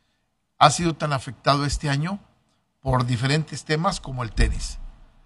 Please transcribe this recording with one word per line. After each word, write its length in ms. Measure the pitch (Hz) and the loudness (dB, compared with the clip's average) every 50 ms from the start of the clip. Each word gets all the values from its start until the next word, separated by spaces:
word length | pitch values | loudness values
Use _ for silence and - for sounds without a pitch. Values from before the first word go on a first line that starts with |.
| _ _ _ _ _ _ _ _ _ _ _ - | _ _ _ _ _ _ _ _ _ _ _ 6
ha 100 | 143 147 | 6 6
sido 220 | 139 - 175 170 156 | 6 4 0 -2 -2
tan 180 | - 165 151 147 | -2 -2 -2 -2
afectado 500 | 127 - - 110 - - 127 135 143 143 | -4 -4 -6 -12 -4 0 2 2 2 2
este 260 | 139 - - - 147 | -2 -2 -2 -2 -2
año 300 | 139 139 151 175 202 202 - _ _ _ _ _ _ _ _ _ _ _ | 0 0 -2 -4 -6 -8 -12 _ _ _ _ _ _ _ _ _ _ _
por 240 | - 135 131 127 127 | -4 0 0 2 2
diferentes 580 | 120 127 107 123 135 143 160 156 - - 131 - | 2 0 0 0 2 2 0 0 -2 -8 -10 -6
temas 380 | - 156 156 165 196 180 - | -2 -2 0 0 0 -2 -4
como 220 | - 143 131 123 120 | -6 -8 -8 -6 -6
el 100 | 110 - | -4 0
tenis. 460 | - 117 110 - - - - - - - - - - - - _ _ _ | 2 2 2 2 -2 -4 -8 -10 -10 -14 -14 -16 -18 -20 -20 _ _ _